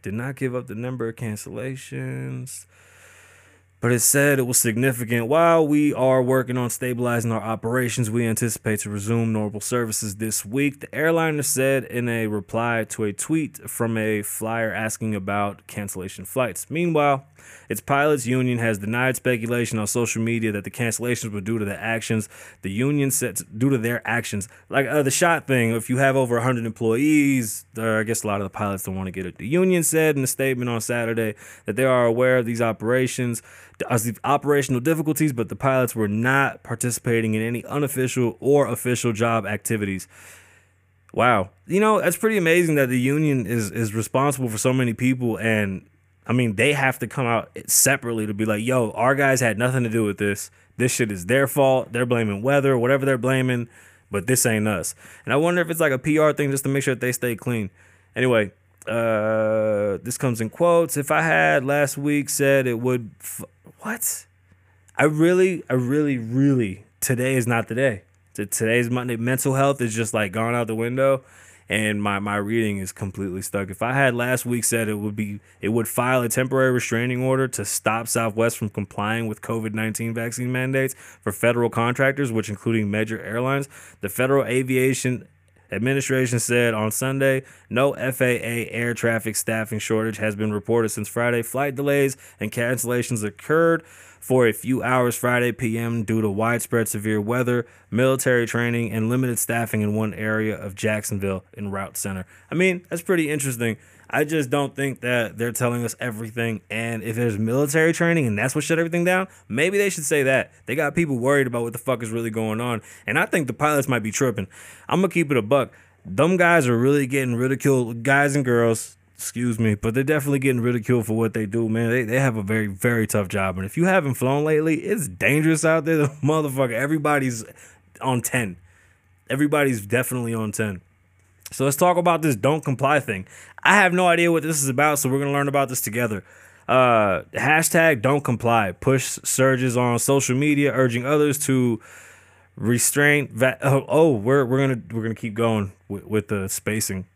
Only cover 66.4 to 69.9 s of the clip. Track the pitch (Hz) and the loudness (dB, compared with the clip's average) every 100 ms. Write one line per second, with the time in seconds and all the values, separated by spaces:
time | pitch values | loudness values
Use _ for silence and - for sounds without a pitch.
66.4 | 139 131 104 92 - _ - 123 131 131 | 4 4 0 -4 -14 _ -2 0 2 0
67.4 | 117 117 113 113 135 101 _ _ _ - | 2 0 0 0 0 -2 _ _ _ -8
68.4 | 101 - 110 120 120 123 123 113 120 127 | -6 -2 2 2 2 -2 -2 -4 -2 0
69.4 | 143 131 139 135 120 | 0 2 2 0 -2